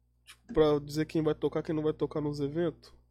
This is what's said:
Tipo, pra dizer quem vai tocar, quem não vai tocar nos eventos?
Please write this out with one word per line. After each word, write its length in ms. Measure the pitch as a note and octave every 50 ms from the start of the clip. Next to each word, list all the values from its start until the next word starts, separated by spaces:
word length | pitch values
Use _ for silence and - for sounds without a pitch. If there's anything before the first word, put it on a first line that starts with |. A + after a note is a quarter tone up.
| _ _ _ _ _
Tipo, 280 | - - _ _ - -
pra 260 | D#3 D#3 D3+ D3 D3
dizer 260 | D3 D3 C#3+ D#3 D#3
quem 140 | D#3 - E3
vai 140 | D#3 D3+ D3+
tocar, 260 | - D#3 D3 - D#3+
quem 140 | D#3 - D#3+
não 80 | D#3 D3+
vai 80 | D#3
tocar 300 | D3+ - D#3 C#3 - D#3+
nos 180 | D3 D3 D3 C#3+
eventos? 540 | C#3+ C#3 D3 E3 F3 D#3+ C#3+ - - - - - _